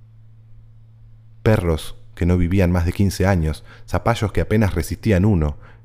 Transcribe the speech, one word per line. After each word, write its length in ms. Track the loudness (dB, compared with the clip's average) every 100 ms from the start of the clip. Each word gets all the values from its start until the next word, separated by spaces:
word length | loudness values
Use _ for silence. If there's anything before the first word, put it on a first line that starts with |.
| -20 -20 -20 -20 -20 -20 -20 -20 -20 -20 -20 -20 -20 -4
Perros 540 | 0 2 0 -2 -6 -14 -16
que 120 | -4 0
no 100 | 2
vivían 340 | 2 4 2
más 140 | 2
de 80 | 0
quince 340 | 0 0 0 0
años, 380 | 2 0 -4 -10 -20 -6
zapallos 440 | -2 -2 -2 -2
que 100 | -2
apenas 320 | 0 0 0
resistían 500 | -2 -6 -4 0 2
uno, 320 | 2 2 0 -4 -14 -14